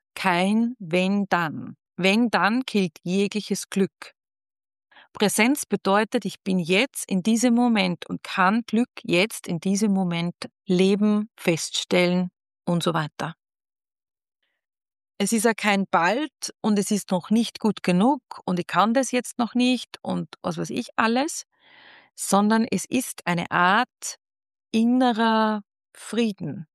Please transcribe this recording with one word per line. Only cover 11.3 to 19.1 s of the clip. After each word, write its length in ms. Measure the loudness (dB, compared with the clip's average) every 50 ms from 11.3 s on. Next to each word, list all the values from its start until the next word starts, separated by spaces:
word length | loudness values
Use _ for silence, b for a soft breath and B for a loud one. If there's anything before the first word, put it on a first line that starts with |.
| _
feststellen 960 | -4 -2 -2 0 0 -4 -6 -6 -8 -4 0 2 2 2 2 2 0 -2 -4 -8 _ _ _ _ _ _
und 180 | -4 -2 -2 0
so 100 | -2 -2
weiter. 420 | -2 -4 -6 -8 -8 -8 -8 -10 _ _ _ _ _ _ _ _ _ _ _ _ _ _ _ _ _ _ _ _ _ _ _ _ _ _ _ _ _ _ _ _ _ _ _ _ -4
Es 120 | -2 0
ist 140 | 0 2 2
ja 80 | 0 0
kein 320 | 0 0 0 0 0 0 0
bald 640 | 0 2 2 2 0 0 -4 -6 _ _ -14 -14 -8 _
und 160 | -2 0 2
es 140 | 0 0 0
ist 200 | -2 -2 -2 -2
noch 180 | -4 -2 0 0
nicht 300 | 0 0 0 -2 -4 -2
gut 220 | -2 -2 -2 0
genug 400 | 0 2 2 4 4 2 2 0 -4 -12 -20 -10 -6
und 140 | -4 -4 -4
ich 80 | -4
kann 260 | -2 0 2 2 2 2
das 180 | 0 0 0